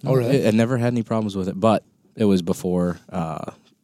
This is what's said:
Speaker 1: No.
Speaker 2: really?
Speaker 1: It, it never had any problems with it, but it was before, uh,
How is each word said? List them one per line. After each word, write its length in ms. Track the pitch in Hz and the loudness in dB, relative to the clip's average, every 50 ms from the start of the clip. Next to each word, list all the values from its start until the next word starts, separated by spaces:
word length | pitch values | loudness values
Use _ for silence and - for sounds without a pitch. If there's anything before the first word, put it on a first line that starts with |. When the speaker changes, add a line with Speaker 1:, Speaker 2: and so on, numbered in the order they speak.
| - | -2
Speaker 1:
No. 100 | 123 131 | 0 0
Speaker 2:
really? 200 | 127 117 123 139 | 2 2 2 2
Speaker 1:
It, 80 | 127 - | 2 2
it 80 | 110 107 | 4 4
never 220 | 113 117 117 131 | 4 2 2 0
had 160 | 117 120 120 120 | 0 0 0 -2
any 100 | 117 104 | -2 -4
problems 320 | - 113 110 110 104 98 | -2 -4 -4 -4 -4 -4
with 120 | 98 90 | -4 -6
it, 120 | 98 95 95 | -6 -4 0
but 240 | 113 113 104 - - _ _ _ _ _ - | 2 2 2 2 0 _ _ _ _ _ -4
it 100 | - 110 | 0 2
was 160 | 101 98 92 | 2 2 2
before, 580 | 82 95 90 - - 90 90 90 87 87 85 - _ - | 2 -2 -4 -4 -4 -4 -2 -2 -2 -2 -4 -8 _ -10
uh, 420 | 92 90 82 80 78 - - - - _ _ _ _ _ | -8 -8 -6 -6 -8 -10 -10 -14 -16 _ _ _ _ _